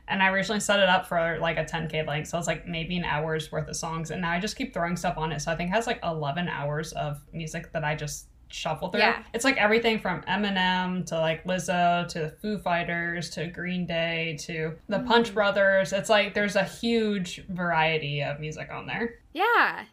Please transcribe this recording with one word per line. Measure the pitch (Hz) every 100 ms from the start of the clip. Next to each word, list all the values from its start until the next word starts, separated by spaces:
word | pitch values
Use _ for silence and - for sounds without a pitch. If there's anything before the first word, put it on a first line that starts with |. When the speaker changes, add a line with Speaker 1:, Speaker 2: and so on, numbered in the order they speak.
| -
Speaker 1:
And | 196
I | 190
originally | 190 185 208
set | 208 202
it | 185
up | 180 -
for, | 175 165 165
like, | 165 160
a | 156
ten | 165 160
K | 156 156
length, | 147 151
so | 170
it's, | 165
like, | 165 175
maybe | 165 160 180
an | 170
hour's | 147 160 160 151
worth | 160 151
of | -
songs, | 170 165 160
and | 185
now | 170
I | 175
just | 208 -
keep | 262
throwing | 180 170 175
stuff | 185 156
on | 160
it. | 147
So | 165
I | 160
think | 175
it |
has, | 202 233
like, | 226
eleven | 170 160 143 156 175
hours | - 143 147 160
of | - 151 143 -
music | 165 156 170 165
that | 165
I | 151 147
just | 147 - - - -
shuffle | - 170 156 175
through. | -
Speaker 2:
Yeah. | 208 - 220
Speaker 1:
It's, | 226 262
like, | -
everything | 208 226 233 220
from | 196 175
Eminem | - 196 208 190 185 185 185 185 175
to, | 165
like, | 160 160 180
Lizzo | 185 - 180 175 175 170
to | 170 156 -
Foo | 214 208
Fighters | - 170 175 170 170 170 165
to | - 160
Green | 170 175 180 170
Day | 165 165 165 165 151
to | - 165 160 160 -
the | 196
Punch | - 233 226
Speaker 2:
Mm. | 202
Speaker 1:
Brothers. | 202 196 196 196 185
It's, | 196 190
like, | 214 202
there's | 208 208 196
a | 190
huge | - 233 233 214 202 180 - -
variety | 180 175 160 160 160 143 143
of | 139 143
music | 156 151 -
on | - -
there. | 233 233 - _
Speaker 2:
Yeah. | 294 415 453 226 170 208